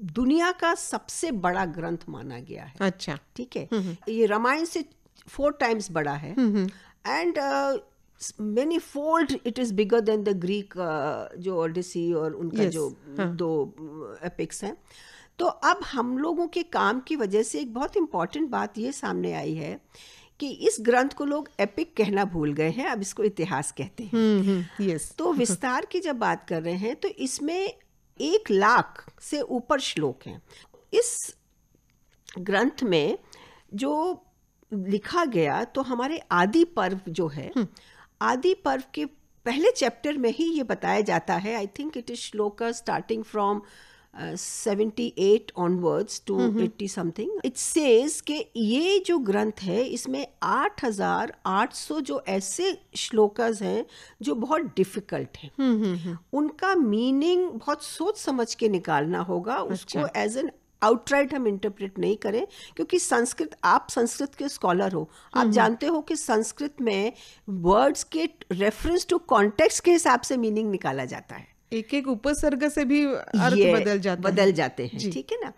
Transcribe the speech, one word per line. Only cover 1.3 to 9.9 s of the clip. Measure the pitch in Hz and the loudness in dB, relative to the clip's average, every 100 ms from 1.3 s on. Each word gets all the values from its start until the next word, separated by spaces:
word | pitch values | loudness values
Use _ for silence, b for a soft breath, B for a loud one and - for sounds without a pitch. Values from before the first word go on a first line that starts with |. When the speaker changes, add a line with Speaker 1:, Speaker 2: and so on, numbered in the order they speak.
Speaker 1:
बड़ा | 220 180 185 | -2 0 0
ग्रंथ | 185 165 165 170 - | -2 -4 -6 -6 -8
माना | 131 135 120 | -12 -12 -12
गया | - - | -14 -16
है। | - - | -16 -2
Speaker 2:
अच्छा। | 196 185 - 160 - - | -2 -2 -6 -10 -10 -14
Speaker 1:
ठीक | 247 208 | -8 -8
है? | 135 | -4
Speaker 2:
हम्म, | 220 | -2
हम्म। | 185 170 - | -2 -6 -4
Speaker 1:
ये | 226 214 | 2 4
रामायण | 208 240 294 | 4 2 2
से | 339 349 - _ _ _ - - | -2 -4 -8 _ _ _ -14 -2
four | 285 294 | 0 2
times | 247 226 190 | 0 0 0
बड़ा | 165 147 | -2 -2
है। | 143 151 | -4 -4
Speaker 2:
हम्म, | 226 240 202 | 0 2 2
हम्म। | 185 B B _ 208 | 0 B B _ -4
Speaker 1:
And, | 277 349 311 | -2 0 0
uh, | 277 277 277 269 - _ _ _ | 0 0 0 -2 -6 _ _ _
s-, | - - 214 214 | -14 -8 -2 0
many | 294 330 - 277 | 2 0 -2 -4
fold | 302 330 285 277 - | 2 2 2 0 -4
it | 226 | -2
is | 240 | 0
bigger | 196 208 | 2 4